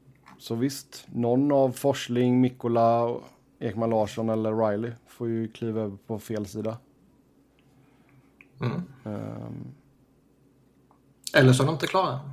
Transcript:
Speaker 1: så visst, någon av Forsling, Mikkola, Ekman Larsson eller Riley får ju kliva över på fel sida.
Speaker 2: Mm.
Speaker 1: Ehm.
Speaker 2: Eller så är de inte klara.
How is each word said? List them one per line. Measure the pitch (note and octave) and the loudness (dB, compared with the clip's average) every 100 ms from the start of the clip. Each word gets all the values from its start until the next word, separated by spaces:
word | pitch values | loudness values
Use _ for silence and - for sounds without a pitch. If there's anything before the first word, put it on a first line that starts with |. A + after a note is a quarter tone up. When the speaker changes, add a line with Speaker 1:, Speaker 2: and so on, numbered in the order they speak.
| _ - - - | _ -20 -20 -16
Speaker 1:
så | - | -6
visst, | A#2 C3+ C3+ - - - | -2 -2 -4 -14 -20 -12
någon | - A#2+ B2 C#3+ | -2 2 2 4
av | C#3 C3+ | 4 2
Forsling, | B2 C#3+ C3+ - A#2+ B2 B2 | 2 -2 -2 -2 2 4 4
Mikkola, | B2+ B2+ A#2+ A#2 A#2 A#2 A#2 A#2+ - _ _ - | 4 0 -2 4 4 4 0 -4 -10 _ _ -8
Ekman | B2+ G#2+ A2+ | -6 -2 0
Larsson | A2+ G#2 - A2+ | 2 0 -2 -2
eller | A2 A2 A2 A2 | 0 0 0 0
Riley | G#2 A#2 A#2 _ | 0 -4 -10 _
får | - A#2+ | -10 -4
ju | A2+ A2+ | -4 -6
kliva | A2+ A#2 A2 | -6 -6 -4
över | G#2+ G2 - | -4 -8 -10
på | A2 | -10
fel | - A2 G2+ | -6 -6 -6
sida. | A2 G#2 A#2 _ _ _ _ _ _ _ _ _ _ _ _ _ _ _ _ - - | -6 -6 -8 _ _ _ _ _ _ _ _ _ _ _ _ _ _ _ _ -20 -6
Speaker 2:
Mm. | - D3 F3+ - | -4 -4 -8 -12
Speaker 1:
Ehm. | A2 G#2 G#2+ A2+ A#2 A#2+ B2+ C3+ _ _ _ _ _ _ _ _ _ _ _ _ _ _ - | -10 -10 -8 -10 -12 -12 -14 -18 _ _ _ _ _ _ _ _ _ _ _ _ _ _ 0
Speaker 2:
Eller | D#3 C3 | 6 6
så | B2+ | 6
är | C#3 | 4
de | |
inte | E3 - | 0 0
klara. | F#3+ F3 C3 - | 2 0 -2 -8